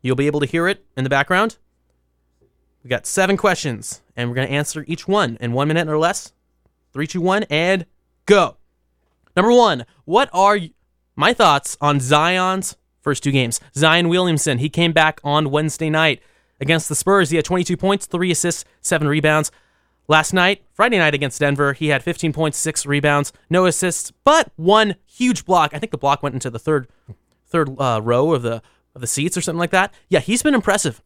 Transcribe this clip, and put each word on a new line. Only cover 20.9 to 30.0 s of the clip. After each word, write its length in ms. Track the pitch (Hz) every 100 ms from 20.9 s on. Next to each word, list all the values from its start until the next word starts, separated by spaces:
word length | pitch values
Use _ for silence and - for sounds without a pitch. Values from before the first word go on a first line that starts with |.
| 214
night 160 | 156
against 260 | 143 139 -
Denver, 320 | 147 139 143
he 160 | 135 151
had 160 | 139
fifteen 300 | 170 - 165
points, 240 | 147 156 -
six 280 | 160 - 143
rebounds, 460 | 143 147 143 143 _ _
no 160 | 175 185
assists, 460 | - 185 170 - _ -
but 260 | 320 - -
one 380 | 165 214 214 - _
huge 400 | - 247 214 -
block. 260 | 180 151
I 60 | 147
think 140 | 226
the 40 | 143
block 240 | 139 139
went 140 | 143 127
into 140 | 131
the 100 | 113
third, 300 | - 147 123 _ - 101 _ _ _
third, 260 | 170 139 131
uh, 220 | 135 110
row 300 | 113 120 151
of 80 | 147
the, 200 | 117 113 _ _ _
of 60 | -
the 80 | 120
seats 300 | - 160 180
or 40 |
something 180 | 170 165
like 120 | 175
that. 220 | 185 196 _